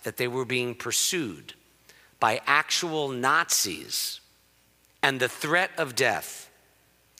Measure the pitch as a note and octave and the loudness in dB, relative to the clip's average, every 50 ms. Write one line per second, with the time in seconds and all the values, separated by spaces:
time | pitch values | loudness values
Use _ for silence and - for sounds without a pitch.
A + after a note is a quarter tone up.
0 | - - A2 - B2+ B2 A#2+ C3 B2+ A2+ B2+ B2 B2 B2 A#2 - - B2 A2 - | -8 -6 -4 -2 -2 -2 -2 -2 -2 0 0 -2 -2 -2 -4 -6 -6 -2 0 0
1 | - - F#3+ F3+ D3 A2 E2+ C#2+ - - - - _ _ _ _ _ - - - | 2 2 0 0 -2 -4 -6 -10 -14 -18 -20 -20 _ _ _ _ _ -20 -20 -20
2 | - - _ - - A2+ A2 - - - C#3 D3+ D#3 - - - F3+ E3+ D#3 D#3 | -20 -16 _ 2 2 2 2 2 2 2 2 2 2 2 0 0 0 0 -2 -2
3 | D3 C3+ C3 B2 B2 C3+ D3 D#3+ E3+ - - - - G#2 E2 - - - - - | -2 -2 -2 0 2 4 4 4 4 2 2 2 2 0 -4 -6 -8 -6 -4 -4
4 | - - - - - _ _ _ _ _ _ _ _ _ _ _ _ _ _ _ | -4 -4 -6 -10 -14 _ _ _ _ _ _ _ _ _ _ _ _ _ _ _
5 | - C#3+ C3+ B2+ B2+ A#2+ - - - D3+ D#3 F3 F#3+ - - - D#3+ C3+ A#2+ A2+ | 0 2 2 2 0 0 0 -2 -2 0 2 2 2 0 -2 -4 -4 -2 0 2
6 | C3+ A#2+ G2+ D2+ - - - - - - - _ _ _ _ _ _ _ _ _ | 2 2 2 0 -4 -8 -12 -14 -16 -18 -20 _ _ _ _ _ _ _ _ _
7 | _ _ _ - | _ _ _ -20